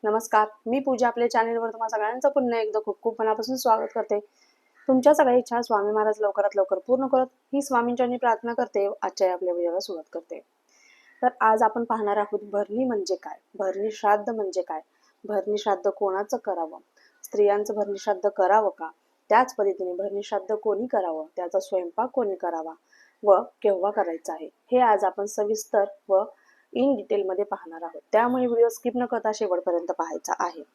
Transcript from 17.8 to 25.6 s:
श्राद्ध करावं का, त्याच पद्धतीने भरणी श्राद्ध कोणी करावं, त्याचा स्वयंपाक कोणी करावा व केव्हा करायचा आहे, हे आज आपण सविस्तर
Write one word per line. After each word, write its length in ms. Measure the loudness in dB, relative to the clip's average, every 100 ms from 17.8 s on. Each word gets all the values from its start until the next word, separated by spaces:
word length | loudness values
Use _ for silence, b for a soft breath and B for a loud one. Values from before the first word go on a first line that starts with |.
| -4 -4
श्राद्ध 300 | -4 -2 -2
करावं 420 | 0 4 4 2 -4
का, 120 | -14 -16 _ _ _
त्याच 260 | 2 2
पद्धतीने 380 | 0 -2 0 -6
भरणी 300 | -4 -6 -6
श्राद्ध 320 | -4 -6 -4
कोणी 320 | -4 0 -2 0
करावं, 380 | -2 -2 -4 -8 -8
त्याचा 240 | -4 -4
स्वयंपाक 500 | -2 -4 -4 -4 -2
कोणी 240 | -2 -2
करावा 380 | -2 -4 -4 -8 -14 b b b b
व 180 | 6 6 4 _
केव्हा 280 | 0 2 0
करायचा 420 | 0 -2 -4 -8
आहे, 140 | -10 -12 _ _
हे 60 | 4
आज 260 | 4 4
आपण 200 | 2 -2
सविस्तर 600 | -6 -2 -2 -2